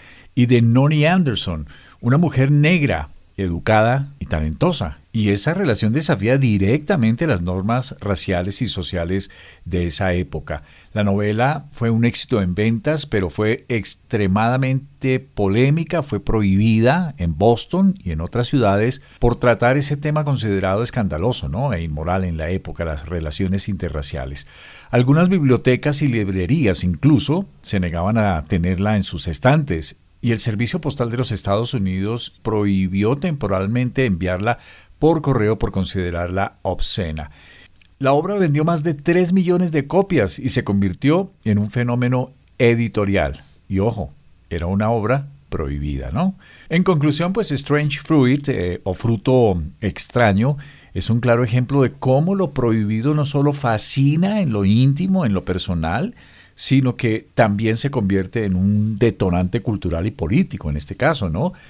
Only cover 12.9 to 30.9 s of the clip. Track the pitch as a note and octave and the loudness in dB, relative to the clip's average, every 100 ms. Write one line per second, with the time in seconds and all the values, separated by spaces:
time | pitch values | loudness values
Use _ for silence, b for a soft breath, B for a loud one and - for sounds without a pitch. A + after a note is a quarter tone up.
12.9 | D#3 C#3+ G#2+ F2 - G#2+ A#2+ - A#2 - | -4 -2 -2 -2 0 -2 -2 -4 -4 -4
13.9 | - - A2 G2 G2+ A#2 C3 C3 C3+ - | -10 -6 -2 2 2 2 0 0 -2 -4
14.9 | - C3 C3 - - G2 G#2+ C3+ D#3+ D#3+ | -4 -2 -2 -2 -2 2 4 4 2 0
15.9 | E3+ - G2+ - A2 G2+ F#2+ A2 A2 A#2+ | -4 -2 -4 0 0 2 4 4 4 4
16.9 | F3 E3 - E2+ D#2 A2+ A#2 - F3 G3 | 2 -2 -4 -4 2 2 2 0 2 2
17.9 | - F2+ D#2 E2+ A#2 A#2+ C#3 G2+ G2+ A#2 | 0 -6 -6 -4 -4 0 2 2 2 0
18.9 | - B B A#2 A2+ B2 A2+ A#2+ C#3+ C#3+ | -4 B B 0 2 2 4 2 2 -2
19.9 | C#3+ D3+ D3+ D3 A#2+ G#2+ G2 F#2 G2+ A#2+ | -4 -2 -2 -2 -2 0 0 0 0 -2
20.9 | B2 G2 D#2 A2+ - C#2+ F2+ C#3 F2 E2 | -2 -2 -2 -2 -2 -4 -4 -2 -2 -4
21.9 | D2+ D#2 F#2+ F2+ D#2+ D#2+ F#2+ D#2+ D2 E2 | -4 -2 -2 -2 -4 -4 -4 -6 -6 -6
22.9 | C#2+ D2+ F2 D#2 - F#2 F#2+ - F#2 E2+ | -6 -6 -6 -4 -4 -2 -2 -4 -6 -6
23.9 | D2+ - C2 C2 C#2+ B B B B B | -6 -6 -8 -10 -12 B B B B B
24.9 | A#2+ B2 D3+ F3+ F#3+ C3+ A#2 B2+ B2 D3 | 0 4 4 4 4 4 4 4 2 0
25.9 | C#3+ D3 A2+ G2 F#2+ F2+ E3 G#2 F2 F2+ | 0 0 0 0 -2 0 2 2 2 0
26.9 | E2 C#3 D3 - E3+ G3 - - G2+ F2 | 2 4 4 4 -2 -4 -12 -6 -2 -2
27.9 | E2 F#2+ A2+ G#2 E2 - F2+ F2+ F2+ G#2 | -2 0 2 2 0 -2 -2 0 0 2
28.9 | G#2 - F2 E2+ D2+ B2 D#3 C#3 D#2+ - | 0 -2 -6 -6 0 2 2 0 -4 -6
29.9 | - _ _ A#2 A2 A#2 G#2+ A#2+ F3+ D3 | -12 _ _ -2 -2 -2 -2 -2 -2 -4